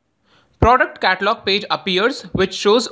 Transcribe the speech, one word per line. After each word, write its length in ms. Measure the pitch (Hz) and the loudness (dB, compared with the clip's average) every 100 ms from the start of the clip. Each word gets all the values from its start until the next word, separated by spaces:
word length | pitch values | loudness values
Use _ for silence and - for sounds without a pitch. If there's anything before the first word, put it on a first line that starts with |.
| _ _ _ _ _ _ | _ _ _ _ _ _
Product 380 | 226 254 320 - | 2 4 0 -2
catalog 460 | 202 185 202 233 | -2 0 -2 -2
page 180 | - 202 208 | -2 -4 -2
appears, 540 | 156 - 180 226 269 185 | -6 -2 0 0 -2 -6
which 220 | - 185 | -4 -2
shows 320 | - 208 208 - | 0 2 2 0